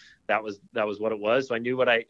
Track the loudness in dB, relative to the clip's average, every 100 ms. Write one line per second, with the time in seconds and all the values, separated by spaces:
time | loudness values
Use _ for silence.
0 | -20 _ -2 -2 -2 -10 -8 -2 -2 -2
1 | -2 -2 0 0 0 -4 -2 0 4 2